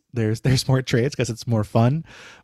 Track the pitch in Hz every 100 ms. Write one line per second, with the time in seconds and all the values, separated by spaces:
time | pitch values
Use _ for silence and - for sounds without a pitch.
0 | _ 117 110 113 135 131 - 131 123 123
1 | 127 - 120 110 - 113 104 117 120 156
2 | - - - -